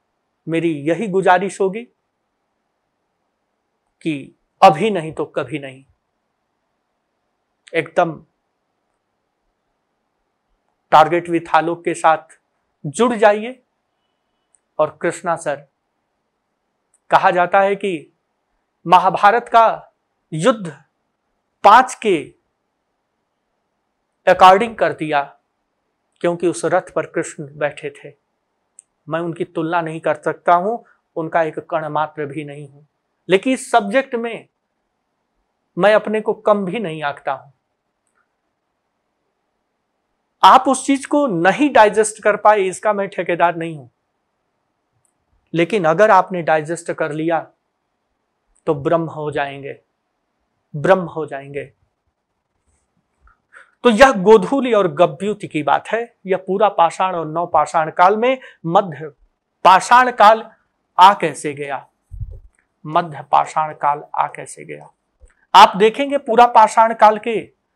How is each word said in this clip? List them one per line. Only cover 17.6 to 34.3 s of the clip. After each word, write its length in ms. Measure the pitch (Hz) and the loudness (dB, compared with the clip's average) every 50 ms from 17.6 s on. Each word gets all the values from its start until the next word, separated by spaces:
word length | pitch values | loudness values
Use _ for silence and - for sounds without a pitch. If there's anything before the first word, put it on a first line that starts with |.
है 140 | 196 196 202 | 2 0 -2
कि 380 | 196 - 196 175 147 143 _ _ _ _ _ _ _ _ _ _ _ _ _ _ _ _ | -4 -6 -8 -8 -8 -12 _ _ _ _ _ _ _ _ _ _ _ _ _ _ _ _
महाभारत 640 | 170 180 180 - 190 175 - - 202 214 240 233 - | 2 2 4 4 2 0 2 2 2 2 2 -2 2
का 420 | 240 233 226 208 165 160 - _ _ _ _ _ _ _ _ _ 170 | 2 4 4 4 0 -4 -12 _ _ _ _ _ _ _ _ _ -10
युद्ध 500 | 156 170 247 247 220 190 165 143 - _ _ _ _ _ _ _ _ _ _ _ _ _ _ _ _ - | -2 0 -2 -2 -2 -8 -14 -16 -18 _ _ _ _ _ _ _ _ _ _ _ _ _ _ _ _ 4
पांच 320 | 190 214 254 262 254 - | 6 6 6 4 2 -6
के 380 | - - 214 185 147 135 - _ _ _ _ _ _ _ _ _ _ _ _ _ _ _ _ _ _ _ _ _ _ _ _ _ _ _ _ _ _ _ _ _ _ _ _ _ _ _ 185 | -6 -2 -2 -2 -2 -4 -10 _ _ _ _ _ _ _ _ _ _ _ _ _ _ _ _ _ _ _ _ _ _ _ _ _ _ _ _ _ _ _ _ _ _ _ _ _ _ _ 0
according 460 | 180 180 190 185 190 196 233 226 226 - | 4 6 8 8 8 6 2 -4 -4 -4
कर 140 | 185 160 143 | -4 -4 -4
दिया, 440 | - 160 151 147 143 143 - _ _ _ _ _ _ _ _ _ _ _ _ _ _ _ _ _ _ | -6 -8 -4 -4 -4 -4 -6 _ _ _ _ _ _ _ _ _ _ _ _ _ _ _ _ _ _
क्योंकि 260 | - 175 175 170 185 | -4 -4 -4 -2 -2
उस 180 | 175 156 - - | -4 -4 -2 -4
रथ 280 | 160 165 185 - - - | -2 -2 -2 -4 -4 -8
पर 100 | 165 156 | -8 -8
कृष्ण 520 | - - 175 156 - - - 151 139 147 | -6 -8 -8 -8 -8 -12 -16 -18 -18 -8
बैठे 320 | 147 151 143 143 - - 143 | -8 -8 -8 -6 -10 -16 -16
थे। 240 | 143 - - 143 _ _ _ _ _ _ _ _ _ _ _ _ _ - _ _ _ _ _ 143 | -16 -16 -20 -20 _ _ _ _ _ _ _ _ _ _ _ _ _ -20 _ _ _ _ _ -10
मैं 100 | 156 165 | -8 -8
उनकी 260 | 170 170 156 - 175 | -6 -8 -8 -10 -12
तुलना 360 | - _ 170 165 160 180 170 | -10 _ -8 -6 -4 -4 -6
नहीं 180 | 165 160 160 160 | -6 -6 -12 -6
कर 160 | - 156 147 | -6 -6 -6
सकता 380 | - - 165 156 - _ - 175 | -4 -6 -8 -8 -4 _ 0 0
हूं, 240 | 175 180 214 233 220 - _ _ _ _ _ _ | 2 0 -4 -6 -8 -12 _ _ _ _ _ _
उनका 280 | 170 160 160 170 170 160 | -10 -10 -4 -2 -2 -2
एक 160 | 156 151 165 | -2 -6 -12
कण 280 | 156 - 175 160 156 151 | -10 -8 -8 -8 -6 -6
मात्र 360 | 151 151 156 151 151 156 151 | -6 -6 -6 -8 -8 -12 -12
भी 180 | 139 139 156 147 | -10 -10 -12 -14
नहीं 260 | 143 139 147 147 131 | -14 -16 -18 -20 -20
हूं, 120 | 139 143 147 _ _ _ _ _ _ _ _ - | _ -20 _ _ _ _ _ _ _ _ _ -2
लेकिन 240 | 175 196 - 262 262 | -2 0 0 -4 -4
इस 180 | 247 - - | -4 -6 -2
सब्जेक्ट 440 | - 233 208 202 202 269 262 262 254 | -2 -2 0 0 -4 -4 -4 -4 -8
में 320 | 233 233 233 | -10 -8 -10